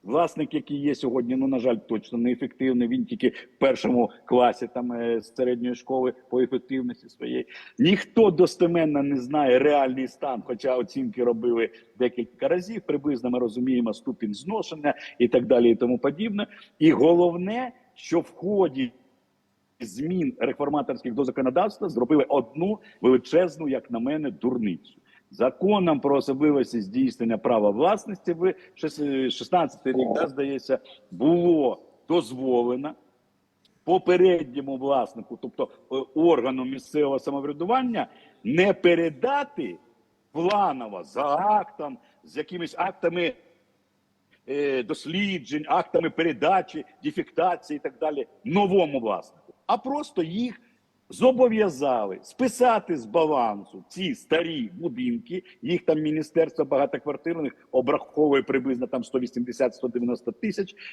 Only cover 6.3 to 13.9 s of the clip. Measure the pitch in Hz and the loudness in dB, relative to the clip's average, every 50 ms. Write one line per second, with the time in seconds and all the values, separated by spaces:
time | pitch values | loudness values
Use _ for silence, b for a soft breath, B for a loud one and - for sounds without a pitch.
6.3 | - 127 127 120 135 123 - - 135 131 123 123 120 _ _ 117 _ _ 123 123 | 0 0 2 2 0 -6 -4 -4 -6 -4 -4 -6 -8 _ _ -20 _ _ -10 -6
7.3 | 123 127 123 B B B B B B - 127 170 202 185 - - _ 233 226 202 | -6 -6 -8 B B B B B B 2 4 4 4 2 0 -2 _ 4 4 4
8.3 | 170 151 180 175 - - 180 170 170 170 160 156 147 143 139 143 143 131 123 123 | 6 6 4 4 4 2 0 2 4 2 2 2 0 0 0 0 -2 -2 -4 -2
9.3 | 147 151 147 131 123 131 139 147 147 143 135 131 127 135 131 123 - _ - 143 | 0 0 4 6 6 6 6 6 4 4 2 2 0 -4 -6 -8 -8 _ -6 -6
10.3 | 127 110 92 - 127 110 - 135 127 127 120 - - 139 131 120 101 127 120 120 | -6 -6 -6 -8 -8 -4 -2 -2 0 0 -2 -4 -6 -6 -6 -6 -2 0 0 0
11.3 | 117 113 117 123 117 117 113 104 B B B B _ - 127 123 - - 113 - | 0 0 0 0 0 0 0 -2 B B B B _ -2 -2 -2 0 -4 -8 -8
12.3 | _ _ 131 135 160 180 180 196 233 208 - - 151 143 139 151 139 117 123 123 | _ _ -2 0 0 0 -2 -6 -10 -10 -4 -4 -4 -2 0 -2 -4 -2 -2 -2
13.3 | 123 123 123 113 107 123 123 131 131 123 120 113 | 0 0 0 -2 -2 -2 -2 0 0 0 0 -2